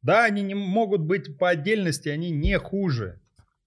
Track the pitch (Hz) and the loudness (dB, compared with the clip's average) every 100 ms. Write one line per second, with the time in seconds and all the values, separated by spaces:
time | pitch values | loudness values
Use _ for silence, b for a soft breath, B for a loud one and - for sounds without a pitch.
0 | 127 202 233 202 196 196 196 196 220 196 | 4 4 4 0 -2 -4 -2 0 2 0
1 | 156 190 - 143 180 175 151 220 185 143 | 0 -2 -4 -2 0 2 0 0 0 -2
2 | - 147 175 151 170 196 - 196 196 123 | -4 -4 -2 -2 0 0 -2 -2 0 -2
3 | 98 87 _ _ _ _ | -4 -10 _ _ _ _